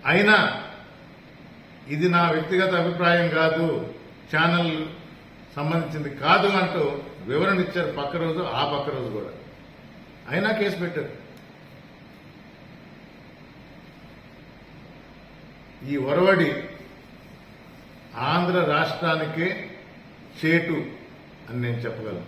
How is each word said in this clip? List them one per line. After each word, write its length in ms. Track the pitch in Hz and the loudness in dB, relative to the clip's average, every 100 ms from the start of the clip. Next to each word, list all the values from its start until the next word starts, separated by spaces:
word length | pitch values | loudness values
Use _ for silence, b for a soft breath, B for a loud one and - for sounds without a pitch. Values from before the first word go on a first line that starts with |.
| 135 | 4
అయినా 580 | 170 208 208 - - - - - - - - - - - - - - - | 4 6 6 4 -2 -10 -16 -20 -20 -20 -20 -20 -20 -20 -20 -20 -20 -8
ఇది 200 | 147 175 | 0 2
నా 220 | 175 170 | 4 4
వ్యక్తిగత 440 | 160 160 185 190 | 2 0 2 2
అభిప్రాయం 560 | 175 170 175 175 170 170 | 2 0 2 4 4 4
కాదు, 640 | 156 160 160 165 143 - - - - - 156 | 4 2 4 0 0 -6 -12 -20 -20 -4 2
ఛానల్ 500 | 165 175 165 156 - - - - - - - 143 | 2 2 0 -2 -6 -10 -18 -20 -20 -20 -14 -6
సంబంధించింది 600 | 151 170 - 151 147 - | -2 0 -2 -6 -8 -4
కాదు 300 | 147 190 202 | 2 4 4
అంటూ 460 | 196 180 175 143 - - - | 2 0 0 -2 -2 -10 -14
వివరణ 360 | 98 143 190 190 | -4 0 2 2
ఇచ్చారు 320 | 175 175 156 | 0 -2 -4
పక్క 240 | 147 143 170 | -4 -4 -2
రోజు, 240 | 165 156 | -2 -2
ఆ 380 | 120 117 143 143 | -4 -2 -2 -2
పక్క 180 | 143 135 | -4 -4
రోజు 140 | 113 | -6
కూడా. 180 | 104 - - - - - - - - - - - | -6 -10 -14 -20 -20 -20 -20 -20 -20 -20 -20 -6
అయినా 240 | 165 214 | -2 0
కేసు 240 | 220 202 170 | 0 -2 -2
పెట్టారు. 320 | 170 156 131 - - - - - - - - - - - - - - - - - - - - - - - - - - - - - - - - - - - - - - - - - - - - - - - | -6 -6 -8 -12 -18 -20 -20 -20 -20 -20 -20 -20 -20 -20 -20 -20 -20 -20 -20 -20 -20 -20 -20 -20 -20 -20 -20 -20 -20 -20 -20 -20 -20 -20 -20 -20 -20 -20 -20 -20 -20 -20 -20 -20 -20 -20 -20 -20 -20 -14
ఈ 120 | 135 143 | -6 -2
ఒరవడి 680 | 127 156 185 185 151 - - - - - - - - - - - - - - - - 113 | 0 4 6 6 4 0 -8 -14 -18 -20 -20 -20 -20 -20 -20 -20 -20 -20 -20 -20 -18 -6
ఆంధ్ర 480 | 135 170 180 180 | 0 2 2 2
రాష్ట్రానికే 1080 | 151 151 160 - 170 156 151 156 180 - - - - - - - - - | 2 2 0 0 0 0 -2 -2 -2 -4 -10 -16 -20 -20 -20 -20 -20 -4
చేటు 280 | 160 170 165 151 - - - - - - - | 2 2 2 -4 -4 -12 -18 -20 -20 -20 -10
అని 100 | 123 | -4
నేను 160 | 120 117 | -4 -2
చెప్పగలను. 480 | 117 110 110 87 | -6 -8 -8 -10